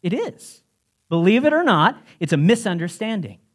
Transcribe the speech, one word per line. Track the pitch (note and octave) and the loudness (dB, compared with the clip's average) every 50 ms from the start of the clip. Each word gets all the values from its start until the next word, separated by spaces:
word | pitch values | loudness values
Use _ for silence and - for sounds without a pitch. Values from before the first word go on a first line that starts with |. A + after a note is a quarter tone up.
| - | -4
It | F3+ F#3 | -4 -4
is. | C#4 A#4 - - _ - - - _ _ _ _ _ _ _ _ _ _ _ | -4 -6 -8 -10 _ -20 -20 -20 _ _ _ _ _ _ _ _ _ _ _
Believe | E3 E3+ E3+ F#3 G#3+ B3 C4+ | -2 2 2 4 4 4 2
it | D4+ D4 | 2 2
or | D#4+ F4+ | 2 2
not, | C#4 G3+ D#3 F3+ A3 - - _ _ - _ | 2 2 4 2 2 0 -2 _ _ -10 _
it's | F3 D3 E3+ | -4 -2 0
a | D3 | 2
misunderstanding. | D3 F3+ A#3+ A#3 A#3 G#3+ F3+ E3+ E3 F3 - - A3 A3 A3+ G#3 D#3+ G#2+ G2 _ _ _ | 4 2 2 2 0 -6 -4 -4 -6 -8 -8 -8 -8 -8 -6 -8 -8 -10 -14 _ _ _